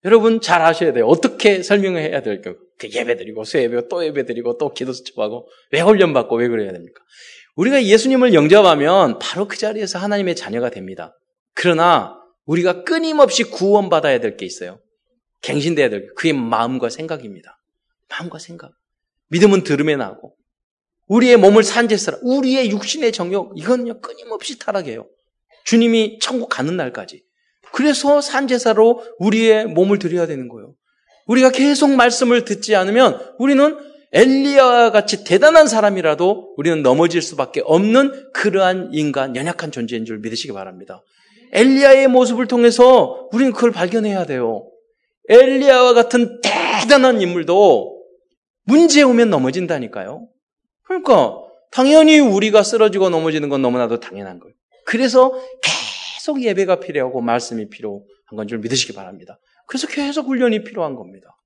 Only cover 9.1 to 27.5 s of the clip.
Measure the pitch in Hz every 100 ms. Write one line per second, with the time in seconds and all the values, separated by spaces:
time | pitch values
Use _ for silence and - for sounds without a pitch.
9.1 | 113 - 180 185 - 214 214 190 180 202
10.1 | 202 185 170 - - 120 196 95 92 80
11.1 | _ _ _ _ - 180 160 175 151 92
12.1 | - _ _ - 165 180 175 - 320 320
13.1 | 302 269 254 226 - 190 208 190 165 151
14.1 | 127 113 - 95 - 90 95 _ _ _
15.1 | _ _ _ - 147 147 151 131 101 -
16.1 | - 165 143 113 113 117 131 120 - 160
17.1 | 151 117 92 _ _ _ _ _ _ _
18.1 | - 175 156 - 170 - _ _ _ _
19.1 | _ _ 165 202 190 180 143 151 143 104
20.1 | - - _ _ _ _ _ _ _ _
21.1 | 220 247 240 190 214 214 226 233 208 185
22.1 | 151 240 269 262 262 233 202 - 311 240
23.1 | 226 175 196 170 175 165 254 240 - -
24.1 | - 190 - - 240 - 202 151 113 -
25.1 | _ _ _ _ _ - 233 233 226 214
26.1 | 214 - 247 226 - 139 180 131 110 98
27.1 | - _ _ _